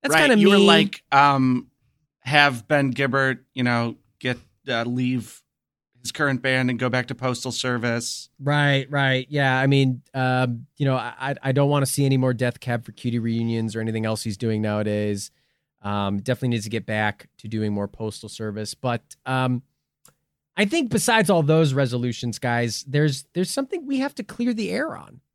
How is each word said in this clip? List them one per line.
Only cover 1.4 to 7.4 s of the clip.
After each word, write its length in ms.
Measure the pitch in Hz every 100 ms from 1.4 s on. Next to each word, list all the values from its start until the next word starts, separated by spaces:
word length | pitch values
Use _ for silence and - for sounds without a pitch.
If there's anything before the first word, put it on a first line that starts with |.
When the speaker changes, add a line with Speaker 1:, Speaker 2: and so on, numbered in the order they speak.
| 131 123 - _ _ _ _ _
Speaker 2:
have 460 | 127 147 143 123 104
Ben 240 | 147 139
Gibbard, 480 | 123 139 135 135 127 _
you 100 | -
know, 320 | 123 120 117 110 _ _
get, 180 | 131 120 _ _ -
uh, 160 | 117
leave 580 | 117 123 127 127 104 - _ _ _ _ _ _
his 120 | 123
current 300 | - 147 131
band 280 | 135 131 127
and 80 | 117
go 100 | 127
back 200 | 127 120
to 60 | 123
postal 340 | 131 120